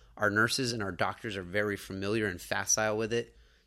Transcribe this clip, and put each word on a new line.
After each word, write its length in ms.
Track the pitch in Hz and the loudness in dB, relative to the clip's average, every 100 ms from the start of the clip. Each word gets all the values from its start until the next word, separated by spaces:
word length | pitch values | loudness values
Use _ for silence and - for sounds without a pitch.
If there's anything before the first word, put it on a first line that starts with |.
| - - | -16 0
Our 140 | 104 | 2
nurses 420 | 104 117 - 123 | 4 4 2 0
and 100 | 117 | -2
our 80 | 98 | -2
doctors 460 | 87 98 101 113 98 | 0 -2 -2 -6 -6
are 60 | |
very 340 | 90 98 104 101 | -4 0 0 -2
familiar 500 | - 95 98 113 107 | -6 -4 0 0 0
and 140 | 87 | -2
facile 560 | - 98 98 - 107 107 | -4 -2 2 2 2 2
with 160 | 113 | 0
it, 240 | 117 117 - - _ | -2 -4 -10 -20 _